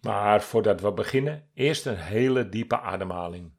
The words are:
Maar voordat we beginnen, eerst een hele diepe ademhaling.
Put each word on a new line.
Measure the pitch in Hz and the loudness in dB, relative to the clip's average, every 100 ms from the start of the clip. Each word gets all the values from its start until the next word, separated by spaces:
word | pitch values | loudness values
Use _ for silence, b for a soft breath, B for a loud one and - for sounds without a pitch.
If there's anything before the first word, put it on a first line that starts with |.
Maar | 117 104 104 107 | -2 0 6 6
voordat | - 113 104 90 | 6 2 2 2
we | 101 | 0
beginnen, | 98 104 135 143 151 _ | -2 -2 0 -2 -6 _
eerst | - 139 151 139 | -2 0 0 -4
een | 98 | -6
hele | 82 107 131 127 107 | -2 0 2 2 0
diepe | 104 113 117 | -4 -2 -2
ademhaling. | 117 95 92 90 87 87 85 | -2 -6 -6 -6 -8 -10 -16